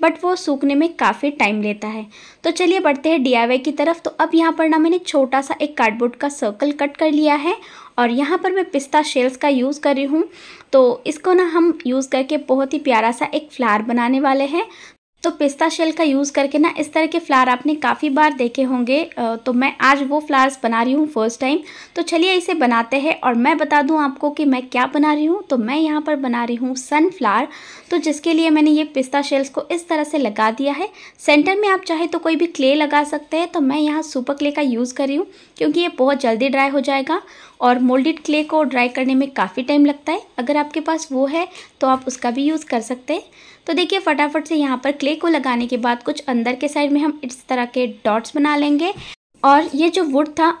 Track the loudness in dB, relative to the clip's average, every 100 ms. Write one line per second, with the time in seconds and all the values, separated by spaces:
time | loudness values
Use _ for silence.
0 | 0 0 -2 -2 -2 -2 0 2 0 0
1 | 0 0 -2 0 0 0 -4 -4 -8 -10
2 | -12 -18 -20 -6 -2 0 2 2 2 0
3 | 0 2 2 2 2 0 -2 -2 -2 -2
4 | -4 -2 2 2 2 2 2 2 2 0
5 | 0 0 0 0 -2 -4 -4 0 -2 0
6 | -4 -2 -6 -4 -6 -2 -2 -2 -4 0
7 | 0 2 2 2 0 -4 -8 -20 -10 -2
8 | 0 0 0 0 0 -2 -2 -4 0 0
9 | 0 0 -2 0 0 0 0 0 0 0
10 | 0 0 -2 -6 -20 -20 0 4 4 2
11 | -4 -4 2 2 4 4 2 2 -2 -2
12 | 0 -2 0 -2 0 0 0 -2 0 2
13 | 2 -2 -4 -4 -6 -4 0 0 0 -2
14 | 0 0 2 0 0 -2 -4 -10 -20 _
15 | _ _ -4 0 -2 0 -2 0 -2 0
16 | 2 2 0 0 0 2 2 0 -4 0
17 | 0 -2 0 2 2 0 0 -2 -2 -2
18 | 0 2 2 2 -2 -2 -2 0 0 0
19 | -2 -4 -4 -4 -2 0 0 2 2 2
20 | 2 -2 0 2 2 0 -2 0 0 0
21 | 0 -2 -2 -2 -2 -2 -4 -20 -12 -8
22 | -2 0 2 2 0 0 2 2 0 0
23 | 0 -2 0 2 2 2 2 2 2 2
24 | 0 -2 -4 0 0 0 0 -2 0 2
25 | 2 2 0 0 -2 -2 0 0 0 0
26 | 0 -2 -2 -2 -2 -4 -4 -6 -2 0
27 | 0 0 0 0 -2 -8 -20 -18 -4 -2
28 | 0 -2 0 2 4 4 4 4 0 -4
29 | -2 -2 0 -2 -2 -6 -6 -6 -4 -4
30 | -2 -2 -2 0 0 0 -2 -4 -6 -10
31 | -20 -6 2 4 4 2 2 0 -2 -2
32 | -2 -2 -2 0 -2 0 2 2 2 0
33 | 0 -4 -4 -4 -2 0 0 2 0 0
34 | -4 -4 -4 -2 -2 0 0 0 -2 -2
35 | -2 -2 -4 -10 -16 -4 0 0 0 0
36 | 0 2 0 0 0 2 0 0 0 -2
37 | -2 -4 -6 -20 -20 -2 2 4 4 2
38 | 2 -2 -2 -2 0 0 0 0 -2 -2
39 | 0 0 0 -2 -4 -4 0 2 2 2
40 | -4 -6 -6 -8 -2 -2 -2 -4 -4 -4
41 | -4 -2 0 -2 -6 -10 -20 -4 0 0
42 | -2 -6 -4 -2 -2 -2 -4 -6 -6 -8
43 | -6 -8 -8 -20 -20 -12 -4 -2 0 -2
44 | 0 0 0 -2 -2 -2 -2 -2 -4 -2
45 | -2 -2 0 0 0 -2 -2 -2 -2 -2
46 | -4 -6 -2 -2 -2 -2 -2 0 0 0
47 | 0 -4 -10 -12 -6 -4 -2 -2 -4 -2
48 | -2 -2 -2 -2 0 2 2 0 0 -4
49 | -12 -20 _ _ 4 4 4 0 0 2
50 | 0 0 0 0 0 0